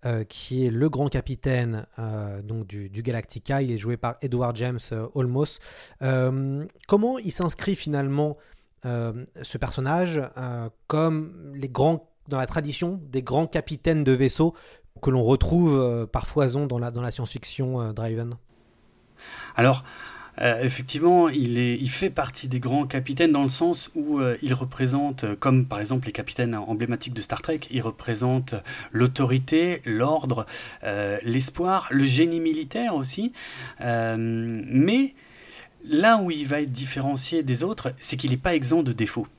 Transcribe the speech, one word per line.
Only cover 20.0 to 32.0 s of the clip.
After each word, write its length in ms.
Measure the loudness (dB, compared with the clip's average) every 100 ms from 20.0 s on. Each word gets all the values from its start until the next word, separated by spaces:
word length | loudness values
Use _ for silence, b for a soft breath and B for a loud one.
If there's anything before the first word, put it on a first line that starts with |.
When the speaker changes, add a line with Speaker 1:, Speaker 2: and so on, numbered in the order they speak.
| B B B -2
Speaker 2:
euh, 220 | 0 2
effectivement, 680 | 0 -2 -6 2 6 8 6
il 280 | 4 0 2
est, 200 | 2 2
il 120 | 0
fait 220 | 0 -2
partie 360 | -2 -4 -6 -4
des 120 | -4
grands 260 | 0 0 0
capitaines 460 | -2 -4 2 4
dans 120 | 6
le 60 | 4
sens 400 | 4 2 2 -2 -4
où, 240 | -2 2
euh, 180 | 2 0
il 100 | 0
représente, 680 | -2 -2 -2 0 2 0 -2
euh, 120 | -4 0
comme 300 | 4 4 4
par 140 | -2
exemple 260 | -2 -2 -2
les 60 |
capitaines 420 | -6 -8 -2 -2
emblématiques 600 | -2 -4 -2 -2 -4 -4
de 80 | -8
Star 200 | -6 -6
Trek, 200 | -4 -6 -4
il 100 | -4
représente 720 | -4 -6 -6 -2 2 0 0 -8 B B B
l'autorité, 880 | 2 2 4 2 2 4 2 4 0 -2
l'ordre, 600 | 0 2 2 0 -4 -4 B B B
euh, 340 | -6 -2 -2 -2
l'espoir, 640 | 0 0 0 0 2 2 2
le 140 | 2